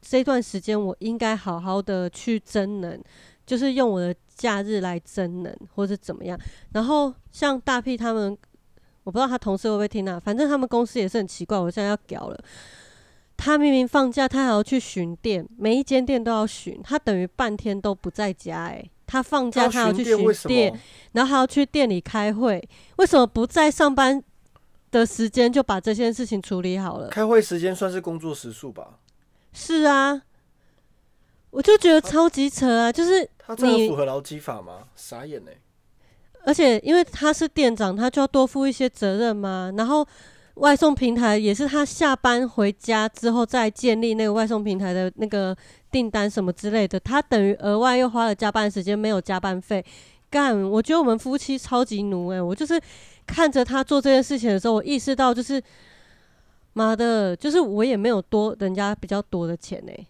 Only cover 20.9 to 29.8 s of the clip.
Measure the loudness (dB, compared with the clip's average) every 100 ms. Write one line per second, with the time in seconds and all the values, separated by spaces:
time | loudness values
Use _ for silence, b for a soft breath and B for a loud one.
20.9 | B B -2 0 2 2 2 0 2 0
21.9 | 0 -4 -4 -2 0 0 -2 -6 b b
22.9 | b 4 6 4 2 -2 2 2 4 2
23.9 | 4 2 2 -4 _ _ _ _ _ _
24.9 | 0 0 0 -4 2 2 2 0 -2 -2
25.9 | -2 -2 -2 -6 -6 -4 -6 -4 -4 -6
26.9 | -8 -10 -4 4 4 4 -2 -4 -2 -4
27.9 | -4 -8 -8 -8 -10 -12 -14 -16 -16 -20
28.9 | _ _ _ _ _ _ -18 -2 2